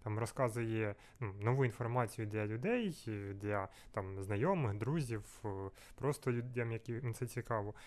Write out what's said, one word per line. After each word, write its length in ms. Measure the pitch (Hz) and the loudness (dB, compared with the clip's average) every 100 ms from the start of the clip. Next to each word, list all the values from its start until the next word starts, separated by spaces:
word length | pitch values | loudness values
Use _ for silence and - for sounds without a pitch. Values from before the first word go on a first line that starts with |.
там 160 | 107 107 | -2 0
розказує, 760 | 113 - 123 113 113 110 107 101 - - | 0 2 2 2 0 2 0 -2 -12 -6
ну, 140 | 110 98 | -6 0
нову 260 | 107 135 127 | 2 4 4
інформацію 640 | - 117 120 117 - 107 | 2 0 2 2 0 -2
для 180 | 107 104 | 0 0
людей, 580 | 110 165 240 214 160 - 104 101 98 | 0 2 2 2 -2 -4 -4 -4 -4
для, 320 | 104 101 95 - - | 0 2 0 -6 -8
там, 320 | - 95 98 | -4 -4 -4
знайомих, 500 | 98 101 156 190 120 | 0 2 4 4 2
друзів, 680 | 101 113 160 127 110 - - 104 | 2 2 2 0 -2 -6 -8 -4
е, 40 | 98 95 - - - | -4 -6 -8 -18 -2
просто 360 | 139 147 131 | 0 2 2
людям, 400 | 120 123 123 117 | 2 0 0 0
яким 420 | 113 - 117 127 | -2 -2 -2 -2
це 120 | 110 123 | -2 -2
цікаво, 480 | - - 113 104 - | -4 0 0 0 -6